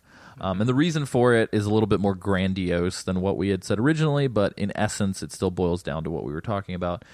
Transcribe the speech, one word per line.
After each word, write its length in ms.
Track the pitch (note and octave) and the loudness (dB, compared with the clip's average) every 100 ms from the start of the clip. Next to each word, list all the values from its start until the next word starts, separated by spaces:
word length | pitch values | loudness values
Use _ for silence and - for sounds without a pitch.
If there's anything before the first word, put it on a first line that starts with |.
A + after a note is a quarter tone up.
| _ - - - | _ -20 -20 -8
Um, 220 | F#2+ F#2 | -4 0
and 80 | A#2 | 2
the 60 | B2+ | 2
reason 320 | E3+ D#3 C#3 | 2 0 0
for 260 | B2+ B2 | 2 4
it 160 | A#2 A2 | 4 4
is 140 | G#2+ G2+ | 0 2
a 80 | |
little 140 | G#2+ G#2+ | 2 4
bit 120 | G2+ | 2
more 140 | G2+ | 2
grandiose 880 | F#2+ G2+ F#2+ F#2+ F#2+ F2+ E2+ F2+ - | 0 0 2 2 0 0 2 0 -2
than 180 | - F#2 | -4 -2
what 140 | F#2+ - | 0 0
we 140 | G2 | 0
had 140 | G2 | 0
said 160 | - G2+ | -2 0
originally, 480 | C3+ D#3+ D#3 C#3+ C#3 | 2 2 2 2 0
but 260 | G#2+ G2 - | 2 0 0
in 160 | G2+ - | -4 -2
essence, 480 | G#2 - G2+ F#2 | -2 0 -2 -2
it 80 | D2+ | -8
still 180 | - F#2+ | -4 -2
boils 320 | F2 F2 F2+ | 0 0 0
down 220 | - D#2 | -4 -4
to 80 | D#2+ | -4
what 120 | D#2+ | -4
we 80 | A1 | -6
were 80 | D2+ | -6
talking 340 | - G2+ G2 F2+ | -4 -6 -4 -6
about. 280 | F2+ F2 - | -4 -6 -10